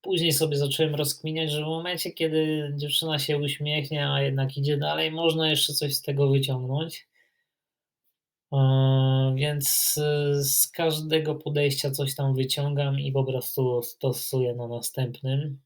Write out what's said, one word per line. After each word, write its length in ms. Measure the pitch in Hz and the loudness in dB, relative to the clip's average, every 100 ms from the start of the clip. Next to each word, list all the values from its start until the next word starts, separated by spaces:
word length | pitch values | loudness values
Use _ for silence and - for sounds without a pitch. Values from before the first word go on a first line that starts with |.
później 300 | 185 180 170 | 0 2 2
sobie 240 | 143 160 143 | 2 2 2
zacząłem 380 | 143 - 160 | 0 2 0
rozkminiać, 560 | 147 143 - 156 160 160 | 2 -2 -4 -6 -4 -2
że 120 | 147 | -2
w 40 | 151 | -4
momencie, 440 | 165 175 175 180 | -4 -4 -6 -6
kiedy 640 | - 160 156 156 156 147 143 | -2 0 2 2 0 -2 -4
dziewczyna 420 | 147 - 160 151 | -2 -2 0 -2
się 200 | 139 147 | 0 0
uśmiechnie, 680 | 147 139 147 151 139 151 143 | 0 -4 -2 -2 -2 -2 0
a 140 | 139 | 0
jednak 340 | 139 135 135 139 | 0 0 -2 -2
idzie 200 | 143 143 | 0 0
dalej, 340 | 147 151 160 | 0 -2 -2
można 400 | 160 165 160 156 | 0 0 2 2
jeszcze 220 | 151 - | 2 0
coś 220 | 147 147 | -2 -2
z 80 | 139 | -4
tego 280 | - 139 139 | -4 2 4
wyciągnąć. 760 | 135 135 131 127 139 165 - _ _ _ _ _ _ _ _ _ _ _ _ _ _ _ | 4 2 -2 -2 -4 -4 -8 _ _ _ _ _ _ _ _ _ _ _ _ _ _ _
E, 840 | 143 135 135 135 135 135 131 135 131 | 4 4 6 6 4 4 4 2 2
więc, 600 | 147 147 139 - - - | 0 0 0 0 0 0
e, 360 | 147 147 147 143 | 2 2 2 2
z 260 | 139 - - | 2 0 0
każdego 640 | - 165 156 156 160 156 | 2 0 0 0 0 0
podejścia 560 | 151 - 147 143 139 143 | -4 -2 2 2 2 -2
coś 240 | 135 139 | -2 -4
tam 200 | - 135 | 0 0
wyciągam 680 | 131 131 - 143 143 143 139 | 2 0 0 0 0 0 -2
i 120 | 139 | 0
po 120 | 135 | 0
prostu 580 | 131 131 - - 127 123 | 0 -2 -4 -2 0 0
stosuję 720 | 117 - 139 120 - 131 127 | -4 -4 -4 -4 -4 -2 -2
na 140 | 120 120 | -2 -6
następnym. 920 | 120 - - 127 120 131 139 156 135 | -6 -6 -4 -4 -4 -2 -2 -2 -8